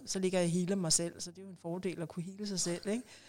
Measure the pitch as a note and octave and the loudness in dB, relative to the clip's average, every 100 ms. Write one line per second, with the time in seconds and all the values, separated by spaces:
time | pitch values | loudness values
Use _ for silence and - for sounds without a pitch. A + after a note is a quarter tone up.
0 | - G3 F#3 F3+ F3 F3 F3 G3+ F3 D#3 | -4 0 2 4 4 4 2 2 4 4
1 | E3+ - F3+ F3 G3 F3+ E3+ F3 F#3+ E3 | 2 -4 -10 -10 -14 -10 -6 -4 -2 -4
2 | E3 - E3+ G3 G#3 F#3 F3 F3 G3 A3 | -4 -4 -6 -6 -4 -2 0 -2 -2 -4
3 | - - | -4 -14